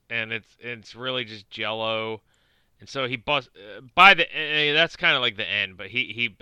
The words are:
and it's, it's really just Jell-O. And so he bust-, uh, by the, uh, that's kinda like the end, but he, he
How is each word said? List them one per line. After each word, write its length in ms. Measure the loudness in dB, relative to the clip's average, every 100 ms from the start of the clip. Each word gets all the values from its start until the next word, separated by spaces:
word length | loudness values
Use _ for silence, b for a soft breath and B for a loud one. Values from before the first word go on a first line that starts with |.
| _
and 220 | -8 -6
it's, 240 | -8 -10 _
it's 340 | -14 -14 -16
really 300 | -12 -6 -6
just 240 | -8 -12 -16
Jell-O. 720 | -8 -6 -4 -4 -2 -4 -8 _ _ _ _ _ _
And 80 | -12
so 180 | -6 -6
he 100 | -6
bust-, 340 | -2 -2 -4
uh, 280 | -14 -20 -18 -4
by 200 | 6 8
the, 100 | 8
uh, 480 | 4 -2 -2 0 2
that's 240 | 2 2 0
kinda 240 | 0 2
like 160 | 0 -2
the 120 | -2
end, 280 | -2 -2 -6
but 120 | -8
he, 180 | -6 -6
he 300 | -4 -6 -8